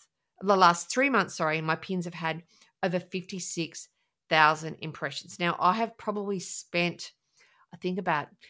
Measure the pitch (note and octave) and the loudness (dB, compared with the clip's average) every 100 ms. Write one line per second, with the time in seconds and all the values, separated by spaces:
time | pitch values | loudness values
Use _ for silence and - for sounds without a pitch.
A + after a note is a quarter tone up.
0 | _ _ _ - F#3+ G3 F3 F3 - B3 | _ _ _ -6 2 8 8 6 0 0
1 | C#4 A#3 D#3 - D#3+ D#3 D#3+ E3 - F#3 | 2 2 0 -2 -2 0 -2 -2 -2 -4
2 | F3 E3 E3 D#3+ - _ _ - F#3 F3 | -4 -6 -6 -6 -10 _ _ -4 -2 -2
3 | F3+ F#3 F3 F#3+ - - D#3+ - - _ | -4 -10 -8 -10 -8 -6 -8 -10 -18 _
4 | _ _ - D#3+ D3+ D#3 D#3+ - D#3+ C#3+ | _ _ 0 6 6 4 -4 -10 -12 -8
5 | D3 - - - F3 - F3 A3 A3+ - | -10 -10 -12 -4 -2 2 2 2 -2 -6
6 | - G#3 G3+ G3 F3 - - F3 E3+ E3+ | -8 -6 -4 -6 -6 -12 -6 -2 -2 -4
7 | - _ _ _ _ _ _ E3+ F#3 F#3 | -14 _ _ _ _ _ _ -8 -6 -4
8 | F3+ D#3 - _ | -2 -2 -4 _